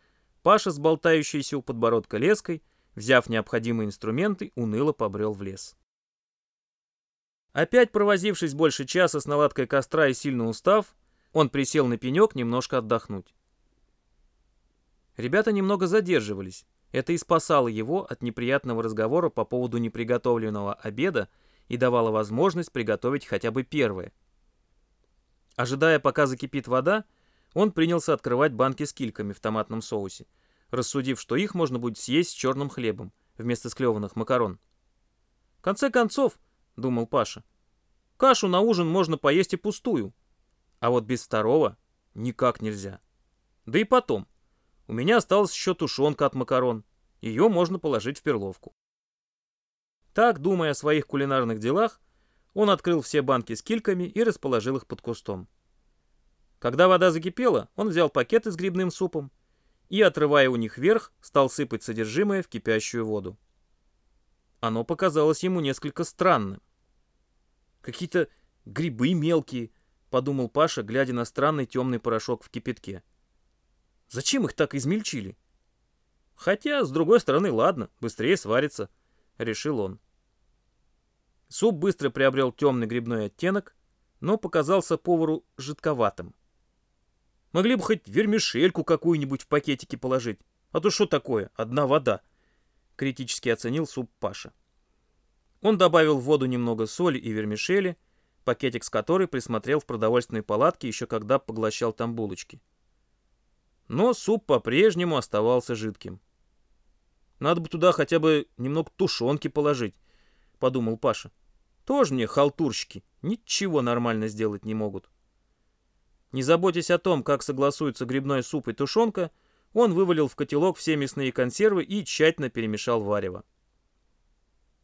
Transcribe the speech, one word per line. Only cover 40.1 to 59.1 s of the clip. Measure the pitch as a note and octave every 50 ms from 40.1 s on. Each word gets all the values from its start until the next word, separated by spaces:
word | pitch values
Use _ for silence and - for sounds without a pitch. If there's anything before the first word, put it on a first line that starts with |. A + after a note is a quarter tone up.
| - _ _ _ _ _ _ _ _ _ _ _ _ -
а | - A#2+
вот | B2 B2 A2
без | G#2 B2+ A#2 -
второго | - - A2 G#2+ A2+ C3 D#3+ D3+ G#2 F#2+ _ _ _ _ _ _ _ -
никак | G#2 A2 B2 A2+ - C3 B2 A#2 - A2+
нельзя. | G#2+ G#2+ G2+ F#2+ G2 F#2+ F#2+ _ _ _ _ _ _ _ _ _ _ _ _ _
Да | - A#2 F3
и | A3
потом, | G#3 C4 B3 A#3+ - B2+ G2+ F#2+ - _ _ _ _ _ _ _ _ _ _ _ -
у | -
меня | A2+ B2+ F3 A3+ A#3+
осталась | - - F#3 G3+ G#3 F#3 -
еще | - - F#3 F3+
тушенка | - E3 C#3 - - C3+ D3+ D3 - D3
от | C3+ -
макарон, | C3+ B2+ - C3+ B2+ B2+ B2+ A#2 A2 G#2+ _ _ _ _ _ _ _
ее | - A2+ A2 A#2+ F3+ A3+
можно | G#3 E3+ F3 E3+ F#3+ F3+
положить | - D#3 C3 A2 G2+ B2 C#3+ -
в | -
перловку". | D#3 C#3 G#2+ G2 G2 F#2 - - - _ _ _ _ _ _ _ _ _ _ _ _ _ _ _ _ _ _ _ _ _ _ _ _ _ _ _ _ -
Так, | - A3 A#3+ G#3+ D3+
думая | C#3 F3+ F#3+ F3+ E3 D#3 C#3+
о |
своих | - - D3+ D3+ D3+ C#3+
кулинарных | - - C#3 C#3 C#3 C#3 C3 B2 A2+ A2+ G#2+
делах, | G#2+ A#2 C#3+ F#3+ A3+ A3 - _ _ _ _ _ _ _ _ _ _ _ -
он | G3 G#3+ G#3
открыл | G3 - - F3 F3 D#3+
все | C3+ - - D3+ C3
банки | B2+ C3+ B2 A2 - A2+
с | - -
кильками | - A3 A3+ - - F#3+ F3+ F3
и | E3+ - G3+ A#3
расположил | A3+ - - - C#3 B2+ A2+ G#2 B2 C3+
их | C3 -
под | - - -
кустом. | - - A#2 - - - G2+ F#2 F2+ - _ _ _ _ _ _ _ _ _ _ _ _ _ _ _ _ _ _ _ _ _ _
Когда | - A#2+ A#2+ C#3 F3+ F#3
вода | F#3 F3 F3+ F#3
закипела, | D#3+ E3 D#3+ F#3 - - B3+ B3 F3 A#2 - - _
он | - G#3 G#3+
взял | D#3+ E3 E3+ D3
пакеты | - C3+ B2 - - A3+ - A3+
с | F3+
грибным | D#3+ F3+ G3 E3+ F#3 F#3+ F3
супом | - - F#3 F3